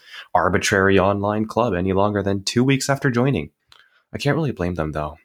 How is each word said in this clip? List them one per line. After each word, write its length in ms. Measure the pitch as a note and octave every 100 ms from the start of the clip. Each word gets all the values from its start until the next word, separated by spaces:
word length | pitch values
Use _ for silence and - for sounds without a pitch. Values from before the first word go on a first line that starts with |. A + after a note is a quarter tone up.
| - - -
arbitrary 680 | F2+ F2+ F#2+ - G2+ F#2+ G2
online 460 | F#2+ G2+ G2+ G#2+ A2
club 280 | A2 A#2+
any 200 | F2 F#2+
longer 280 | F#2+ G#2 G2+
than 220 | G2 G2
two 200 | F#2+ A#2+
weeks 260 | C3 C3+ -
after 200 | C3+ C#3
joining. 420 | A#2 C3+ G#2+ D2 _ _ - _ _ _
I 60 | -
can't 180 | C#3 C#3
really 160 | D3+
blame 240 | - F2 E2+
them, 160 | D#2
though. 260 | D2+ D2+ D#2